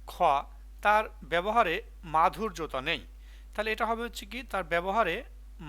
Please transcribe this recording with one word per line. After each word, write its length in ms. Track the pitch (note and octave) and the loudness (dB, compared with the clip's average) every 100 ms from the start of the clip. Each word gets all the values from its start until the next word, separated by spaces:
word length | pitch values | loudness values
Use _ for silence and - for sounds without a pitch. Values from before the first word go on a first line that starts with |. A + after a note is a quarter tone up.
| - | -8
খ, 40 | - E3+ C#3 - - - - | 2 4 4 0 -12 -18 0
তার 200 | G3+ G#3+ - - - | 4 4 2 -8 -2
ব্যবহারে 420 | E3+ G3 A#3 F#3 F#3 - - E3+ | 0 2 4 4 2 -4 -14 0
মাধুর্যতা 680 | D#3 F3+ F3 G#3+ E3 D3+ C3+ C#3+ | 6 6 4 -4 -4 -4 -2 -2
নেই। 140 | D3 - - - - - | -2 -6 -16 -18 -16 -8
তাহলে 180 | - A3 | -4 -2
এটা 100 | G#3+ A3 | 0 0
হবে 120 | A3+ A#3 | -2 -4
হচ্ছে 180 | - G3 | -8 -10
কি? 60 | A#3+ C4 | -10 -6
তার 120 | G3 D#3+ | -4 0
ব্যবহারে 420 | E3+ F#3 G#3+ F#3 F#3+ - - - - | 0 2 2 2 0 -6 -16 -18 -10